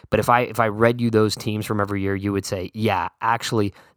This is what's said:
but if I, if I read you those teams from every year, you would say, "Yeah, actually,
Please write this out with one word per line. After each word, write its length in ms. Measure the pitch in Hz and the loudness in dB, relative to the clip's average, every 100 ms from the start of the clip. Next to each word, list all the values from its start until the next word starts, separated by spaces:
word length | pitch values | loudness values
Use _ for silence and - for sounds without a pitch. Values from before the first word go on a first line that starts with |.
| - | -2
but 120 | 110 | 0
if 80 | 123 | 4
I, 120 | 120 | 2
if 160 | 123 113 | 2 0
I 120 | 113 | 0
read 320 | 104 117 120 | 2 2 4
you 80 | 117 | 2
those 260 | 110 107 - | 2 2 0
teams 300 | 107 107 104 | -4 -4 -2
from 160 | 107 | -2
every 200 | 101 101 | -2 -2
year, 140 | 98 98 | -2 -2
you 160 | 101 | -2
would 140 | 98 - | -4 -4
say, 260 | 98 92 | -6 -8
"Yeah, 360 | 110 107 92 87 - | -4 -2 0 -4 -4
actually, 540 | 117 117 - 117 101 - _ | -2 -2 0 -2 -2 -4 _